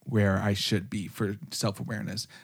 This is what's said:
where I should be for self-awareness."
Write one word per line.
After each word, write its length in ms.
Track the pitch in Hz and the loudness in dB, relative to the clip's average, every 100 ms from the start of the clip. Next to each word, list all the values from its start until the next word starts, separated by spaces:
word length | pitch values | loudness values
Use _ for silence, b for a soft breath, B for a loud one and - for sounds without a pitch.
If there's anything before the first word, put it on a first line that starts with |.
| - | -2
where 320 | 110 101 95 | 4 4 4
I 120 | 101 | 2
should 360 | 101 - 104 95 | 2 2 0 0
be 180 | 107 90 | -6 -6
for 280 | - 104 104 - | -4 -2 -4 -8
self-awareness." 760 | - 113 98 - 110 110 98 - B | -4 -2 -2 -6 -6 -6 -6 -8 B